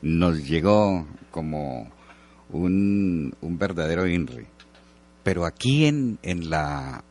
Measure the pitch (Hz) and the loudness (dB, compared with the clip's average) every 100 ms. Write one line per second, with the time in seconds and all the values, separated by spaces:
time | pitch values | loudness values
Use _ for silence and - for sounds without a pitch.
0 | 78 82 87 80 69 80 92 104 104 92 | 0 4 4 2 0 2 6 6 4 0
1 | 76 - - 85 78 78 71 62 58 - | -6 -14 -14 -8 -6 -6 -6 -10 -14 -20
2 | - - - - - 78 90 95 101 101 | -20 -20 -20 -20 -8 -2 2 2 2 2
3 | 98 85 73 - 82 85 98 85 78 85 | 2 0 -4 -6 -6 -2 -2 -2 0 0
4 | 92 87 67 60 - - - - - - | 2 0 -2 -8 -18 -20 -20 -20 -20 -20
5 | - - 98 87 85 - 123 143 151 147 | -20 -6 -2 -2 -2 -2 0 4 4 2
6 | 127 107 87 87 80 80 73 71 67 64 | -2 -4 -6 -4 -2 -2 -2 -4 -8 -12
7 | - | -12